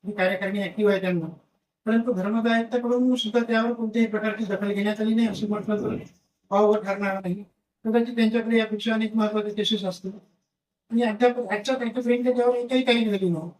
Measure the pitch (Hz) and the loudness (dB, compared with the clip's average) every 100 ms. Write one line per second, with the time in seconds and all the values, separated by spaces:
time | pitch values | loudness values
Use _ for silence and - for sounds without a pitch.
0 | 190 190 185 190 196 202 190 214 208 196 | -8 0 0 0 -2 -2 -4 2 2 2
1 | 185 180 156 - _ _ _ _ 220 226 | 0 -2 -4 -12 _ _ _ _ 0 0
2 | 233 185 202 226 226 226 226 247 240 247 | 2 -2 0 0 2 0 0 -2 0 2
3 | 254 240 214 233 233 226 233 233 220 233 | 2 2 0 0 2 0 0 -2 -2 0
4 | 220 208 214 208 202 196 202 202 208 214 | 0 0 -2 -4 -4 -2 -2 0 -2 0
5 | 220 226 226 185 208 208 208 208 - - | 0 2 0 0 -4 -4 -2 -2 -2 -6
6 | - _ _ _ _ 196 208 214 196 196 | -10 _ _ _ _ 4 4 4 0 -2
7 | 202 190 185 196 202 _ _ _ 220 233 | -2 -2 -4 -6 -8 _ _ _ 0 0
8 | 233 233 220 233 220 226 214 208 226 220 | 0 0 2 2 2 2 2 -2 -2 -2
9 | 220 220 214 214 208 208 202 214 190 180 | 0 0 0 -2 -4 -2 0 0 -2 -8
10 | 190 - _ _ _ _ _ _ _ 233 | -12 -14 _ _ _ _ _ _ _ 0
11 | 233 208 247 247 202 214 269 254 233 254 | 0 4 2 2 -4 -4 -2 -2 -2 -2
12 | 233 247 247 240 240 247 240 254 254 233 | 0 2 2 2 2 0 0 0 4 2
13 | 220 202 185 165 175 | 2 0 0 -2 -6